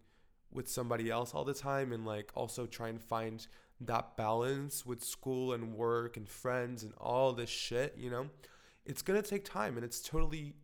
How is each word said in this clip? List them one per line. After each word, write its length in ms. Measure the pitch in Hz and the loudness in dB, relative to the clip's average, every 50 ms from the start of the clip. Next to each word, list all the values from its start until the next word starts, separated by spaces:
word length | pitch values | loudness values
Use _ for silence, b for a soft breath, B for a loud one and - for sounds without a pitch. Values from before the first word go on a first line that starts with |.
| - b b b b b b b b - | -12 b b b b b b b b -10
with 160 | - 127 123 - | -8 -6 -4 -2
somebody 420 | - - 123 117 120 117 113 113 | 0 0 2 2 2 2 2 2
else 240 | 113 120 123 117 - | 2 2 2 0 0
all 120 | 151 139 | 0 0
the 80 | 135 139 | 0 0
time, 400 | 135 139 139 139 139 139 127 120 | -2 0 0 2 2 2 2 0
and, 120 | 113 113 | -2 -2
like, 260 | 110 107 107 107 - - | -2 -2 -2 -4 -4 -4
also 300 | 123 120 113 - - 123 | -4 -4 -2 -2 -4 -6
try 240 | 117 - - 117 113 | -6 -6 -4 -4 -4
and 120 | 113 113 | -4 -6
find 460 | 113 - 117 113 113 113 113 110 - - B B B B B B | -4 -2 -2 0 0 -2 -4 -8 -10 -14 B B B B B B
that 380 | - 110 113 113 - - - - | -4 0 0 0 0 -2 -2 0
balance 680 | 110 107 113 113 120 131 139 139 139 143 - - - | 2 4 4 4 4 2 0 0 -2 -4 -4 -6 -4
with 180 | 123 123 123 - | -4 -6 -4 -4
school 500 | - - - - 131 131 127 127 127 123 | -6 -6 -4 -2 -2 0 0 2 2 0
and 200 | 117 113 113 110 | 0 -2 -4 -2
work 440 | 107 117 117 117 117 117 117 117 113 | 0 2 4 4 4 2 0 -4 -8
and 100 | 107 98 | -10 -10
friends 560 | - - - 127 123 127 123 123 127 113 110 | -10 -6 -2 0 2 2 0 0 -4 -6 -8
and 100 | 107 - - | -10 -10 -6
all 340 | - 120 120 127 135 131 | -2 2 4 6 6 6
this 180 | 123 117 120 117 | 6 2 0 -4
shit, 460 | - - - - 120 123 135 147 - - | -2 -4 -2 0 2 2 0 0 -2 -6
you 120 | 120 123 | -6 -4
know? 200 | 120 120 135 147 - - B B B B B B B B B | -2 -2 -4 -4 -8 -14 B B B B B B B B B
It's 160 | B 139 - | B -8 -4
gonna 200 | - - 190 214 | 0 2 2 2
take 240 | 208 - 202 202 202 | 2 2 0 -2 -2
time, 320 | - - 185 214 196 127 117 | -4 -2 -2 0 0 0 -2
and 80 | 117 | -4
it's 160 | 120 - - | -4 -6 -6
totally, 520 | - - - 156 156 151 156 160 147 147 147 - | -6 0 6 6 6 6 6 2 -4 -8 -10 -12